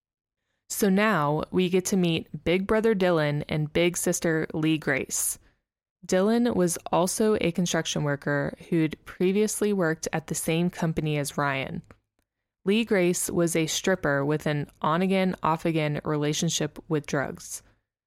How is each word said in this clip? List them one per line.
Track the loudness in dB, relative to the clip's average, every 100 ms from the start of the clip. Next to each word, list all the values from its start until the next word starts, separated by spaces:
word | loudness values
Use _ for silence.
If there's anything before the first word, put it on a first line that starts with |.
| _ _ _ _ _ _ _
So | 0 2
now | 4 2 2 2 0 -2
we | 0 2
get | 0 2
to | 0
meet | 2 0 -4 -6 -2
Big | 0 2
Brother | 2 2 2
Dylan | 2 2 2 -2 -2
and | -2 0
Big | 2 2 2
Sister | -2 0 0 0 -2
Lee | -2 0 0
Grace. | 0 -2 -2 -4 -4 -6 _ _ _ _ _ _ 0
Dylan | 2 4 2 2 2
was | 0 0 -2
also | 0 0 2 2 2
a | 0
construction | 0 0 -2 -2 -2
worker | -2 -2 -2 -2 -2 -8 -2
who'd | 0 0 -2
previously | -14 -2 0 2 0 0 0
worked | 2 0 -2 -4
at | -6 -6
the | -6
same | -2 0 0
company | 0 -2 -2 -2 -2
as | -4 -2
Ryan. | -2 -2 -6 -10 -12 -20 _ _ _ _ _ _
Lee | 0 0 2
Grace | 2 4 2 -2
was | 0 2 2
a | 0
stripper | 0 0 0 2 0
with | 0 -2 -2
an | -2 -4 _
on-again, | -2 0 2 2 0 0
off-again | -2 0 0 0 0 -2 -2
relationship | -2 -2 0 -2 -2 -4 -6 -4
with | -4 -2
drugs. | -4 -4 -8 -14 -16 -16 _ _ _